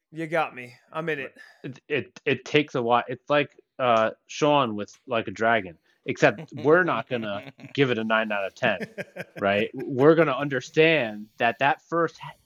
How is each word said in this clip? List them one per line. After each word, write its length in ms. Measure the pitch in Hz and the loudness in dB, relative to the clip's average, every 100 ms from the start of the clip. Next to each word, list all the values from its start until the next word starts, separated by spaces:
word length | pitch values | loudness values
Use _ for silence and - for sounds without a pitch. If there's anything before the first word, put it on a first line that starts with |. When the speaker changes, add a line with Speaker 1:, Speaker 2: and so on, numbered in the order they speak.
| _ | _
Speaker 1:
you 140 | 156 160 | -12 -4
got 280 | 160 147 127 | -2 -4 -8
me. 180 | 123 120 _ | -18 -20 _
I'm 180 | 160 165 | -8 -6
in 100 | 143 | -6
it." 180 | 127 - - _ | -8 -14 -20 _
Speaker 2:
It, 160 | 147 - - | -16 -14 -6
it, 320 | 143 - - 143 | -6 -6 -6 -4
it 200 | 127 - | -4 0
takes 300 | 147 147 135 | 0 0 -4
a 60 | |
while. 220 | 117 120 - | 0 0 0
It's 220 | 127 - | -12 -2
like, 220 | 147 139 _ _ - | 0 0 _ _ -4
uh, 320 | 127 113 110 - _ | 2 4 2 -2 _
Sean 480 | - 147 147 120 104 | -2 2 4 2 -4
with 220 | 101 - - | -10 -14 -6
Like 220 | 117 107 | -4 -4
a 40 | |
Dragon, 460 | 92 113 117 92 80 _ _ - | -2 2 2 -2 -16 _ _ -8
except 480 | 120 143 110 160 127 | 2 2 2 -14 -4
we're 200 | 131 175 170 | 4 4 4
not 240 | 117 - | -2 -4
gonna 420 | 120 110 101 135 _ | -6 -6 -8 -12 _
Speaker 3:
<laughs> 100 | 131 | -10
Speaker 2:
give 180 | 135 131 | -2 0
it 60 | 113 | 0
a 60 | 110 | 2
nine 260 | 110 110 | 0 0
out 140 | 101 95 | -4 -6
of 100 | - | -2
ten, 240 | 123 92 - - - | -2 -2 -8 -12 -14
Speaker 4:
<laughs> 300 | 180 - - | -14 -16 -4
Speaker 2:
right? 280 | 98 104 113 | 0 0 -2
We're 420 | 131 127 127 147 165 | -8 -6 4 6 6
gonna 220 | 156 131 | 2 0
understand 880 | 143 127 - 156 160 156 110 107 107 - | -4 -6 -2 2 4 4 0 -6 -14 -2
that 200 | 120 - | -2 2
that 220 | 139 151 | 0 0
first 340 | - 170 160 - | -4 -4 -4 -6
h-, 140 | 147 - | -20 -20